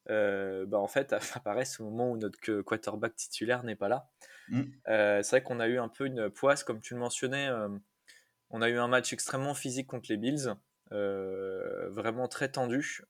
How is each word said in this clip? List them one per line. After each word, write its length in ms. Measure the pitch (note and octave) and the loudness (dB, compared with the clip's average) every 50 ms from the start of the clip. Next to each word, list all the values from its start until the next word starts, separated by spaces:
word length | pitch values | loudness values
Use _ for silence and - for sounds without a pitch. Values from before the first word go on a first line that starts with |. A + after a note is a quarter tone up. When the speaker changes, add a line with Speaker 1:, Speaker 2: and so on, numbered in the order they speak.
| - - | -6 0
Speaker 1:
euh, 560 | A2 G#2+ G#2 G2+ G2 G2 G2 F#2+ F#2+ F#2+ F#2+ | 2 4 4 4 2 0 -2 -2 -2 -4 -2
bah, 120 | G2 G#2 | 2 2
en 100 | G2+ G2+ | 2 2
fait, 260 | - - C#3 C#3 - G#2+ G#2 | 4 2 0 2 2 0 -2
<laughs> 140 | - - - | -2 -4 -8
apparaissent 480 | B2 - G#2 G#2 B2 C3 - - - | -6 -4 -2 0 0 -2 -2 -4 -8
au 80 | A2 G#2+ | -8 -6
moment 220 | A2 A#2 B2 B2 | -2 0 0 0
où 60 | A#2+ | 0
notre 220 | A2 G#2+ G2 - - | -2 -4 -4 -6 -6
que-, 220 | - A2+ G#2+ G2+ | -2 -2 0 0
quarterback 540 | F#2+ - A2+ G#2+ - G2+ G#2+ G#2+ A#2 A2+ - | 0 0 -2 -2 -2 -4 -4 -2 -2 -4 -4
titulaire 500 | - - - - - A2+ A2+ B2+ B2 B2 | -6 -10 -8 -6 -4 0 0 0 0 0
n'est 100 | A#2 G#2 | -6 -4
pas 140 | - G2+ G2+ | -2 2 2
là. 200 | A#2+ C#3 - _ _ _ - - - - - | 2 2 0 _ _ _ -20 -20 -20 -18 -8
Speaker 2:
Mm. 140 | - G#2+ C3 C#3 - - - - | -2 -2 -2 -2 -2 -6 -10 -2
Speaker 1:
Euh, 340 | - A2 G#2+ G#2 G#2 G#2 G2+ G2+ | 2 4 6 6 6 6 4 4
c'est 140 | - B2+ | 6 4
vrai 60 | C3 C3 | 4 4
qu'on 160 | - B2 A#2 | 4 -2 0
a 80 | A2+ | 2
eu 100 | A2+ B2 | 2 2
un 120 | B2+ A#2 A2+ | 2 0 -2
peu 160 | - - C#3 | -4 -4 -4
une 240 | C3+ C3 A#2 G#2+ G2+ | -2 -2 0 -2 -2
poisse, 340 | - - - C3+ C#3+ D3 - | -2 2 4 4 4 4 2
comme 160 | - A#2 A2 | -6 -6 -6
tu 140 | - - B2 | -6 -10 -6
le 80 | B2 | -4
mentionnais, 480 | A#2+ A#2 - - C3 B2 C3+ C#3 C#3 C3+ | -4 -4 -2 -2 -2 -2 0 0 0 0
euh, 180 | B2 A2+ G#2 G2+ G2+ G2+ - _ _ _ _ - - - _ _ _ _ _ - | 0 -2 -2 -4 -6 -8 -12 _ _ _ _ -20 -20 -20 _ _ _ _ _ -8
on 120 | - A2 | -2 2
a 80 | A#2 A#2+ | 2 4
eu 80 | A#2+ | 4
un 100 | A#2+ A#2+ | 4 4
match 240 | A#2+ B2+ B2+ B2 - | 4 4 4 4 2
extrêmement 420 | B2 - - - - C3 C3+ C#3+ C#3+ | -4 -4 -4 -4 -2 -2 -2 -2 -4
physique 340 | - - C3 B2 C3+ C3 | -4 -4 -4 -4 -4 -6
contre 200 | - C3 A#2 - - | -6 -8 -8 -4 -2
les 80 | A2 | -2
Bills, 380 | G#2 A2+ C3 D3+ D3 C3+ A#2 G2+ - _ _ _ _ _ - G#2 | 0 2 0 0 0 0 -2 -4 -6 _ _ _ _ _ -8 -4
euh, 960 | G#2 G2+ G2 G2 G2 F#2+ F#2+ F#2+ F#2+ G2 F#2+ F#2+ F#2+ - - - F#2 F2+ F#2 | -2 0 0 0 -2 -4 -4 -4 -4 -4 -4 -4 -4 -4 -4 -4 -4 -6 -6
vraiment 400 | G2 G#2+ - A2+ A2+ B2 B2+ B2 | -4 -2 -2 -2 -2 -2 -4 -4
très 200 | - - C#3+ C3+ | -2 -4 -4 -2
tendu, 520 | C#3 C#3 B2+ B2 A#2+ C#3 - - - - - | -2 -2 0 0 0 0 0 -2 -6 -8 -12